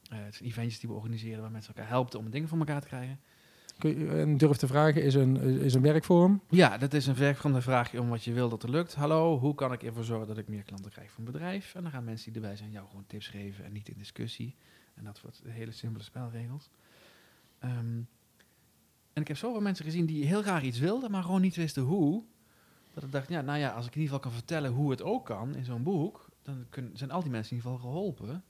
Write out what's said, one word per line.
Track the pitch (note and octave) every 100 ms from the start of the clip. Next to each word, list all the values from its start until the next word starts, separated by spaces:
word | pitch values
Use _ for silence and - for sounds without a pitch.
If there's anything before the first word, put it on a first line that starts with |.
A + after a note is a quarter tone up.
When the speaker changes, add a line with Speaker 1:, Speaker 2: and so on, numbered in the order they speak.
| -
Speaker 1:
eh, | A2
het | G#2 G#2+
zijn | B2
eventjes | A2+ A#2 A2
die | A#2
we | G#2+
organiseren | A2 A#2 A2+ A2
waar | A2
mensen | A2 - A2
elkaar | G#2+
helpen | B2 B2 -
om | A2
dingen | B2 D#3+
voor | E3
elkaar | D3+ C#3+
te | C#3+
krijgen. | C3 B2+ C3+ _ _ _ _ - -
Speaker 2:
Kun | D#3 D3
je, | D#3
en | D#3 D3+ D3
Durf | D3+ C#3
te | C3
Vragen | C3+ D#3 D3+
is | C#3+
een, | C3+ C3 C3
is | C3 C3 C#3
een | B2+
werkvorm? | C#3 D#3 - F3 F3+ G3+ -
Speaker 1:
Ja, | F3 D3+ G#2
dat | C3+
is | D3 C3
een | B2+
werkvorm. | C#3 C#3 D3+
Dan | C3
vraag | B2 B2+ A#2+
je | A#2
om | A#2+
wat | A#2
je | A#2+
wil | A#2+ A#2+
dat | A2+
er | A#2+
lukt. | C#3+ E3+ -
Hallo, | D3 D#3+ E3 D3
hoe | C3+ C#3+
kan | C3
ik | B2
ervoor | A#2 A2+
zorgen | A2+ A2+ A2
dat | G#2+
ik | G#2
meer | G#2+
klanten | G2+ G2 G2
krijg | - G2+
voor | -
mijn | A2+ C#3+
bedrijf? | F3 G3 F#3+ F3+
En |
dan | E3+
gaan | C#3
mensen | A#2 A2+ -
die | A2+
erbij | G#2+ G#2
zijn | G#2+
jou | G#2+ F#2+
gewoon | G2 G2
tips | G#2+ -
geven | G2+ G2+ G2 -
en |
niet | G#2 G#2
in | -
discussie. | G#2 - A#2 - A#2 - _ _ _
En | -
dat | G#2+ G#2
wordt | A#2+ - -
hele | A#2 A#2
simpele | A#2 A#2 G#2+
spelregels. | G#2+ B2 A#2+ A#2 A#2 C#3 - _ _ _ - - _ _ _ _
Ehm, | B2+ A#2+ A#2 A#2 A#2 _ _ _ _ _ _ _ _ _ _
en | -
ik | D3+
heb | D3+
zoveel | A3+ A#3
mensen | G#3 F#3 D#3
gezien | E3 E3
die | D#3 C#3+
heel | G3+
graag | G3+ F3
iets | C3 A#2
wilden, | D#3 A#3 B3
maar | G3
gewoon | F3 F#3+
niet | F#3 E3+
wisten | D#3+ C#3
hoe. | B2+ G3 D3 G3 - _ _ _ _ _ _
Dat | -
ik | C#3
dacht, | C#3 C3
ja, | E3+
nou | C3+ D3
ja, | C#3
als | A2 A#2+
ik | D3
in |
ieder | D#3 C#3
geval | C3
kan | A#2
vertellen | A#2 E3 C#3
hoe | B2 D3
het | C3
ook | B2 A#3+ -
kan | G#2 B2 C#3+
in | B2+
zo'n | A#2+
boek, | C3+ G3 E3+ - - _
dan | - C3+ A#2+
kun-, | - B2
zijn | G#2 C3+
al | D#3+
die | D#3+
mensen | A#2+ G#2+
in | B2
ieder | A#2+
geval | B2+ B2
geholpen. | D3 G3+ C3+ G#2 E3 -